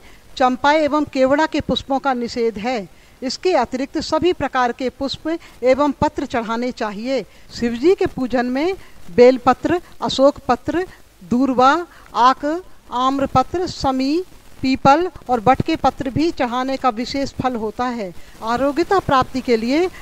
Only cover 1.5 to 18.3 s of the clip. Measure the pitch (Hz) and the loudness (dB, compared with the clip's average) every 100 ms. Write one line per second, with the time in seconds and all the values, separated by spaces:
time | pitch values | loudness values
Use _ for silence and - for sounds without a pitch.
1.5 | 302 - 247 - 262 277 247 240 247 233 | -2 -2 -4 -2 -2 -2 -2 -4 -2 -4
2.5 | 208 226 247 180 - - - 254 - 370 | -2 -4 -4 -6 -16 -20 -10 -8 -4 0
3.5 | 339 - 254 277 320 - 311 339 349 285 | 2 0 -4 -4 -6 -2 0 0 0 -2
4.5 | 262 247 - 254 - 277 - 311 339 - | 0 -2 -2 -6 -6 -6 -6 -6 -6 -8
5.5 | - 247 262 294 262 302 - 277 254 214 | -2 2 2 2 0 -2 -2 -6 -4 -4
6.5 | 226 254 240 214 202 240 269 180 - - | -4 -4 -6 -8 -6 -4 -4 -6 -14 -18
7.5 | - 233 233 311 392 381 - 254 254 247 | -6 -4 0 2 2 0 -4 -2 -2 -2
8.5 | 262 339 392 - - - 175 247 262 262 | -2 -2 -4 -10 -16 -2 6 6 6 2
9.5 | 247 285 349 - - 240 - 269 - - | 2 0 -2 -4 -8 -4 2 2 2 -2
10.5 | 240 - 302 370 - - - 175 240 269 | -2 -2 -4 -4 -10 -20 -20 -4 0 2
11.5 | 247 254 311 339 - - - 247 262 294 | 4 4 4 -2 -14 -8 2 4 4 -2
12.5 | 339 - - - 240 262 277 269 262 254 | -4 -8 -18 -10 -2 -2 0 0 0 0
13.5 | 349 359 - 285 262 269 320 370 - - | -2 -6 -4 -2 -2 -2 -2 -4 -12 -20
14.5 | - 262 262 277 294 359 - - 247 208 | -6 -2 2 4 4 2 -6 -4 0 2
15.5 | 262 - 320 269 - 269 233 330 - 247 | 2 0 0 0 -2 -4 -2 -2 -2 -2
16.5 | 247 262 262 254 220 247 277 269 - 254 | -2 -4 -2 -2 -2 -4 -4 -4 -4 -4
17.5 | 240 214 - 254 240 190 - - | -4 -6 -4 -4 -4 -8 -10 -16